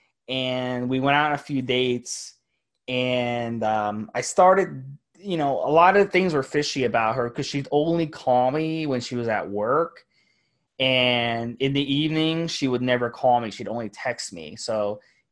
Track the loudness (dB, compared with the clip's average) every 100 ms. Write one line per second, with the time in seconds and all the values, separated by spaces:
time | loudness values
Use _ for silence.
0 | _ _ -8 -4 -2 -2 -4 -4 -2 0
1 | 2 4 2 -2 -4 -4 0 0 0 -2
2 | -6 -14 -14 -20 _ _ _ _ -6 -2
3 | 0 0 -2 -2 -4 -2 -2 0 -2 -4
4 | -6 -6 -2 6 6 6 2 -4 -14 -16
5 | _ _ -4 -2 0 0 2 6 8 6
6 | 4 2 2 0 0 -2 -2 -2 0 2
7 | 0 0 -2 -4 -6 -6 -2 0 2 0
8 | -2 -4 0 2 2 0 -2 -4 -2 -4
9 | -4 -4 -2 -2 -2 -2 0 0 0 -6
10 | _ _ _ _ _ _ _ 0 2 4
11 | 4 2 0 -2 -6 -2 0 0 0 0
12 | 0 0 0 0 -4 -2 -2 0 0 0
13 | -2 0 2 2 0 -8 -8 -8 -8 -8
14 | -8 -8 -10 -14 -14 -12 -6 -4 -4 -6
15 | _ _ _